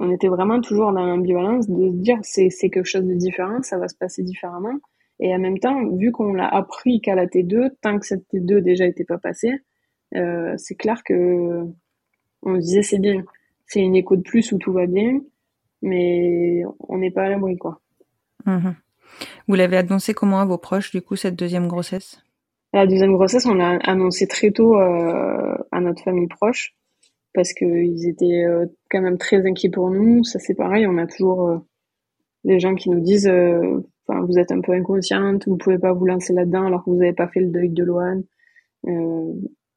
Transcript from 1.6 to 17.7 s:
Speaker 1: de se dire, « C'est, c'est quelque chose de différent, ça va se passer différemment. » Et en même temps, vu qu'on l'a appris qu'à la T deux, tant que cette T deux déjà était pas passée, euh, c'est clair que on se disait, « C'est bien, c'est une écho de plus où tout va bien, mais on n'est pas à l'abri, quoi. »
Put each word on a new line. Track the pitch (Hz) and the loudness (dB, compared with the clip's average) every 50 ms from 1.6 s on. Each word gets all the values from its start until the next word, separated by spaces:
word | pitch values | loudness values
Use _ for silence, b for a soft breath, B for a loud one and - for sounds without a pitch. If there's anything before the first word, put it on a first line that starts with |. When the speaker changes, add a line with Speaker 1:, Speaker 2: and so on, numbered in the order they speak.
| 226 202 | -2 -2
Speaker 1:
de | 180 180 185 190 | 0 0 0 0
se | 180 | 0
dire, « | 180 185 233 247 226 190 | 0 0 0 0 0 -2
C'est, | - - 190 190 185 | -4 0 2 2 2
c'est | 180 - - 185 | 2 0 -2 -2
quelque | - 185 185 - | 0 -2 -4 -2
chose | - 190 185 | -2 -2 -2
de | 185 180 | -2 -2
différent, | 175 180 185 180 - 185 190 220 247 262 | -2 -2 -2 -4 -4 -6 -4 -4 -6 -6
ça | - 202 180 | -6 -6 -6
va | 175 180 | -6 -6
se | - | -6
passer | _ 185 180 - - 185 | _ -10 -8 -8 -8 -8
différemment. » | 180 185 - - 175 175 175 190 226 269 285 - _ _ _ _ _ _ - | -8 -8 -10 -12 -12 -10 -8 -8 -8 -8 -8 -10 _ _ _ _ _ _ -6
Et | - 185 185 | -4 -2 0
en | 185 | 0
même | 185 185 190 185 | -2 -2 -2 -2
temps, | - 247 277 277 233 - 180 | -2 -2 -2 -2 -2 -2 -2
vu | 185 202 240 | 0 0 0
qu'on | 233 - 220 208 196 | 0 -2 -2 -2 -2
l'a | 185 180 - | -2 -2 0
appris | - 202 190 - - - - 254 247 214 | 0 -2 -2 -2 -8 -4 -2 0 0 0
qu'à | - 208 190 | 0 0 0
la | 185 180 175 | 0 0 0
T | - 185 180 | 0 0 0
deux, | 175 202 233 254 269 269 _ | 2 0 0 0 0 -2 _
tant | - 214 208 208 | -4 -2 -2 -2
que | 202 | -4
cette | - 196 185 - _ | -4 -6 -8 -6 _
T | - 190 | -6 -4
deux | 175 175 202 202 | 0 2 2 2
déjà | 180 180 180 180 185 | 4 2 2 2 2
était | 180 175 - 175 | 0 0 -2 -6
pas | - 175 175 | -6 -6 -6
passée, | - 175 180 - - 233 262 269 - _ _ _ _ _ _ _ _ _ - | -6 -8 -6 -4 -4 -4 -4 -4 -8 _ _ _ _ _ _ _ _ _ -6
euh, | - 180 175 170 170 170 165 165 | -4 -4 -4 -4 -4 -6 -6 -6
c'est | 170 - - 190 | -8 -10 -14 -10
clair | - - 214 226 - - | -6 -4 -4 -4 -4 -2
que | - 190 180 175 180 180 175 175 175 170 170 170 170 170 - _ _ _ _ _ _ _ _ _ _ _ _ - | -2 0 2 2 2 2 0 0 -2 -4 -6 -8 -10 -12 -16 _ _ _ _ _ _ _ _ _ _ _ _ -6
on | 190 185 | -4 -2
se | 185 | -2
disait, « | 165 170 185 202 208 - | 0 2 2 2 2 2
C'est | 208 196 | 0 0
bien, | 190 208 202 190 185 b b b b b b _ _ | 0 0 0 -2 -4 b b b b b b _ _
c'est | - - 208 | -6 -2 0
une | 190 185 185 | 0 2 2
écho | 185 185 - 196 | 2 2 2 0
de | 185 180 | 0 0
plus | - - 233 233 - 208 | 0 0 0 0 0 -2
où | 185 | -4
tout | - 190 185 | -2 -2 0
va | 185 180 | 0 0
bien, | 175 180 196 214 240 262 285 277 - _ _ _ _ _ _ _ _ _ _ | 0 0 0 0 0 0 -2 -4 -8 _ _ _ _ _ _ _ _ _ _
mais | - 196 185 180 175 175 175 175 180 175 175 170 175 175 175 170 175 - - - | -4 -2 0 0 0 0 0 0 0 0 0 0 0 0 0 -2 -2 -6 -8 -12
on | - - - 190 | -10 -8 -6 -4
n'est | 185 185 185 | -4 -2 -2
pas | 190 190 | -2 -2
à | 196 | 0
l'abri, | 196 202 196 190 180 | 0 -2 -2 -4 -4
quoi. » | 175 - 165 | -6 -8 -10